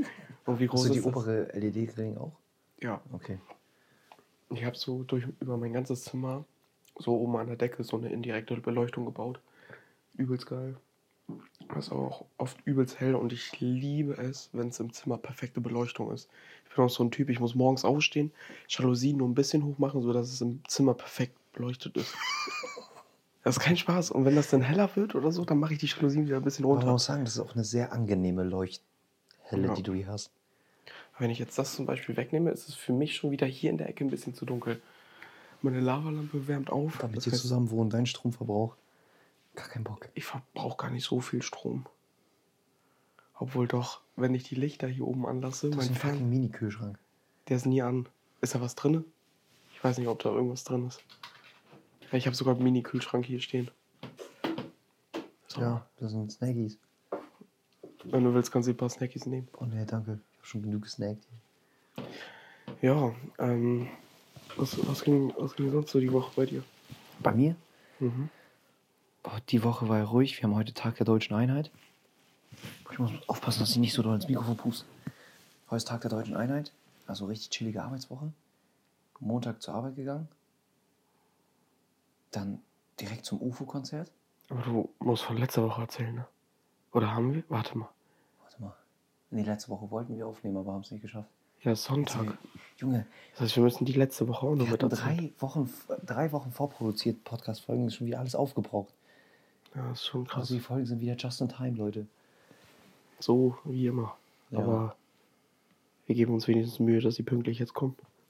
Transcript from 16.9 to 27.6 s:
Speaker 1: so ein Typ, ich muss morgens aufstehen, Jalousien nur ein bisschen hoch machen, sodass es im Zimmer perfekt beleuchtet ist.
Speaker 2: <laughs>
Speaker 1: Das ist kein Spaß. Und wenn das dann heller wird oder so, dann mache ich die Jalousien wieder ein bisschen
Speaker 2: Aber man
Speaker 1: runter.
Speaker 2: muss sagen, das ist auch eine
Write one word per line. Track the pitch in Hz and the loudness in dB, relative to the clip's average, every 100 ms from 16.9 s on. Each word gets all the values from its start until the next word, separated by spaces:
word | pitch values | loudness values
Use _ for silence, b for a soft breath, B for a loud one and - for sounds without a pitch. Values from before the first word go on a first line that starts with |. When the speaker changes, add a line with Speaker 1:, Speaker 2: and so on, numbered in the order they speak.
Speaker 1:
so | - | 6
ein | 120 | 2
Typ, | 117 139 | 4 2
ich | 120 | 2
muss | 120 | 2
morgens | 127 127 131 | 6 6 6
aufstehen, | 110 143 - 147 151 B B B B | 4 4 4 2 0 B B B B
Jalousien | - 127 123 135 143 | 2 4 6 4 4
nur | 123 | 4
ein | |
bisschen | 123 139 151 | 4 4 4
hoch | 147 139 | 2 2
machen, | 135 139 | 2 2
sodass | 120 120 120 | 2 2 0
es | 127 | -2
im | 120 127 - | -2 -2 -6
Zimmer | - 135 | 4 6
perfekt | 120 - - 127 - _ | 4 -2 -2 -2 -2 _
beleuchtet | - 123 127 - - | -6 -6 -4 -6 -4
ist. | - 906 | -4 -4
Speaker 2:
<laughs> | 960 1077 1077 1077 1077 1077 - - - _ _ _ | -4 -4 -4 -6 -8 -10 -16 -20 -20 _ _ _
Speaker 1:
Das | - 127 | 0 2
ist | |
kein | 147 175 | 4 4
Spaß. | - 175 165 | 4 2 2
Und | - 131 | 4 6
wenn | 147 | 6
das | 147 | 6
dann | - | 6
heller | 127 170 196 - | 6 4 4 2
wird | 208 | 0
oder | 139 147 | 2 2
so, | 170 - | 2 4
dann | 147 | 4
mache | 156 | 4
ich | 151 | 0
die | 147 | -2
Jalousien | - 143 143 151 | 2 4 4 2
wieder | 135 | 2
ein | |
bisschen | 139 - 135 | 0 2 4
Speaker 2:
Aber | |
man | 139 | 6
Speaker 1:
runter. | 127 | 6
Speaker 2:
muss | 123 - | 4 4
sagen, | 143 | 0
das | 120 110 | -2 -2
ist | |
auch | 104 | -4
eine | 113 | -2